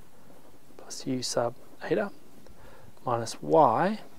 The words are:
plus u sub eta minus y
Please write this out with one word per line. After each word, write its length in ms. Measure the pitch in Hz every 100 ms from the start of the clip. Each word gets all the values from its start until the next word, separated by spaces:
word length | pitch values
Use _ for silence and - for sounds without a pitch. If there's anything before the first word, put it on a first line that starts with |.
| - - - - - - - -
plus 300 | - - 135
u 160 | 127
sub 320 | 120 - 120 - - -
eta 280 | - 185 202 - - - - - - - - -
minus 360 | 127 117 113 -
y 580 | 151 160 139 117 175 220 -